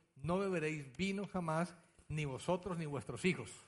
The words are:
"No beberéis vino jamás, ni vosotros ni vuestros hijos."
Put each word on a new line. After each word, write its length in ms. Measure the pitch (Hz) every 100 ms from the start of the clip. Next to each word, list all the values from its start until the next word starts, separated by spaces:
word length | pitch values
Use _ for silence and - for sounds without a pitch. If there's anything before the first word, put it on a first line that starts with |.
| _ -
"No 160 | 143 180
beberéis 580 | 196 180 156 156 139 123
vino 300 | 190 196 190
jamás, 400 | 190 170 160 175 - - - -
ni 160 | 151
vosotros 520 | 147 127 - 180 185 170
ni 80 | 156
vuestros 380 | 143 - 120
hijos." 260 | 185 165 110 -